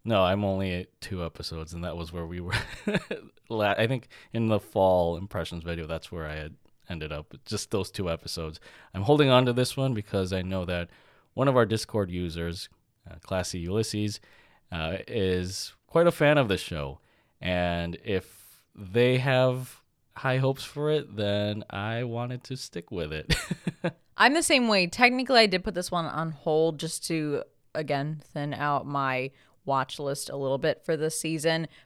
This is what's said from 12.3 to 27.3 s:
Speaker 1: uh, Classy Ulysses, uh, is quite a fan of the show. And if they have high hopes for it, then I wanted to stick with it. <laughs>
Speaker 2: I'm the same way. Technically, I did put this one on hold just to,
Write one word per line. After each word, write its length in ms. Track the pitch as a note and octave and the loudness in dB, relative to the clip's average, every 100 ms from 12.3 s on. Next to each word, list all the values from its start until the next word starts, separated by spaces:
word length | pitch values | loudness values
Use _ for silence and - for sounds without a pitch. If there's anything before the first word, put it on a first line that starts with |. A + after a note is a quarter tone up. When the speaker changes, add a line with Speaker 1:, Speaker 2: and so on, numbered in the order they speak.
| E2 E2+ E2+ - _ _ _ - | -4 -4 -6 -12 _ _ _ -20
Speaker 1:
uh, 60 | E2 | -20
Classy 380 | - F#2 F2+ F#2 | -4 -2 -2 -4
Ulysses, 640 | E2+ G#2 A2 G#2 G#2 G2+ - - _ _ _ | -2 -2 0 -2 -2 -4 -14 -20 _ _ _
uh, 280 | E2+ D#2+ F#2 - | -6 -4 -4 -4
is 680 | A#2 F#2 F2+ F2+ F#2+ - - _ | 0 2 2 -2 -6 -10 -14 _
quite 180 | E3 E3+ | 4 4
a 60 | |
fan 260 | - D3 D3 | 6 4 6
of 80 | A#2 | 4
the 120 | F#2 | 0
show. 420 | - D#2+ C#2 C#2+ _ _ _ _ | -2 -6 -6 -10 _ _ _ _
And 580 | F2+ F2+ F2 E2+ E2+ E2+ | -2 0 2 0 -2 -6
if 560 | - F#2+ - - - - _ | -2 -4 -4 -20 -20 -20 _
they 440 | - F#2+ A2 B2 B2+ | -16 -2 2 4 4
have 640 | C3+ B2+ B2+ B2+ B2 - _ _ _ - | 4 4 4 2 -6 -16 _ _ _ -6
high 220 | C3+ C3 | -2 2
hopes 260 | C3+ C3+ | 2 0
for 260 | - D3 D3+ | -6 -4 0
it, 260 | D3+ - G2+ | 0 -2 -4
then 480 | G#2 G2+ G#2 G#2 - | 0 0 0 -4 -6
I 360 | G2 G#2 A#2 | -6 -4 -4
wanted 400 | B2 A#2 A#2+ B2+ | -4 -4 -6 -8
to 120 | - C3 | -10 -10
stick 360 | - - - | -10 -12 -8
with 200 | F2+ D#2 | -6 -4
it. 220 | D#2 - - - - - - | -6 -2 -4 -2 -6 -6 -6
<laughs> 400 | E3+ - _ - | -8 -8 _ 4
Speaker 2:
I'm 180 | A#3+ | 4
the 80 | D#4 | 4
same 260 | - C4+ A#3 | 4 2 4
way. 180 | G3+ F3 | 2 2
Technically, 540 | - B3 B3+ C4 B3 | 4 4 4 4 6
I 60 | A3 | 6
did 180 | F3+ | 4
put 100 | G#3+ | -2
this 160 | F3 F3 | -6 -2
one 160 | F3 D#3+ | -2 -2
on 240 | D3+ E3 | -4 -4
hold 480 | D#3 E3+ D#3 E3 D3+ | -4 2 4 4 0
just 260 | E3 - - | -6 -6 -4
to, 340 | E3 D3+ | -2 0